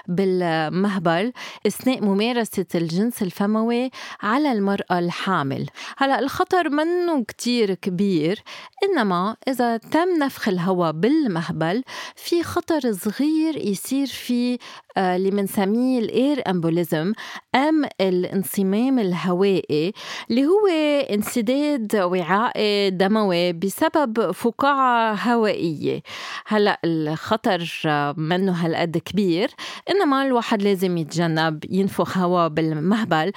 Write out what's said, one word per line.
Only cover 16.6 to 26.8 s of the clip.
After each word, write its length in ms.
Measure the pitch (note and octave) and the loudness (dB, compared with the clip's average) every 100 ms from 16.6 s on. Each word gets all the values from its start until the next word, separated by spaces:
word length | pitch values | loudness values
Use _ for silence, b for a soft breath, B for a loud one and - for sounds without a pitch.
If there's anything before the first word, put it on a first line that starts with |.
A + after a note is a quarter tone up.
| E3 E3+ E3+ D#3 F3 A3+ B B - B3 | 0 0 0 0 -2 -4 B B -2 0
أم 300 | D4+ D#4 C#4 - | 2 2 0 0
الانصمام 1000 | F#3+ F3+ F3+ G3 F#3 - F#3+ G#3 C4 C4 | 0 0 0 -2 -2 0 0 2 2 2
الهوائي، 920 | F#3+ F3 E3+ F3+ G3+ F#3 - D3+ E3+ B B B B | 2 0 0 2 2 2 0 0 0 B B B B
اللي 160 | A#3 C#4+ | 2 4
هو 220 | G4+ G4+ D#4+ D4+ C#4+ - | 4 4 4 2 2 0
انسداد 840 | G#3 - B3 A3 C4+ D4 C#4+ G#3 A3 | -2 -2 -2 0 2 2 0 0 0
وعاء 960 | F3+ F#3 D#3+ G3 A#3+ - G#3 G3+ G3 | 2 0 2 0 0 0 0 2 0
دموي 640 | F#3 G3 A3 G3+ E3+ F3+ | 2 2 2 2 2 0
بسبب 800 | E3+ G3 - D#4+ D#4+ C4+ A3+ F3+ | 0 -4 0 0 2 0 0 -2
فقاعة 800 | F#3 A#3+ - C#4 C4+ C4 A#3 A3+ | -2 -2 0 0 2 2 2 2
هوائية. 880 | G3+ G3+ A#3 G#3+ - E3+ C#3+ C3+ C3+ B B B B - | 0 2 2 2 0 -2 -2 -4 -4 B B B B -2
هلأ 320 | G#3+ G#3 - | 2 2 2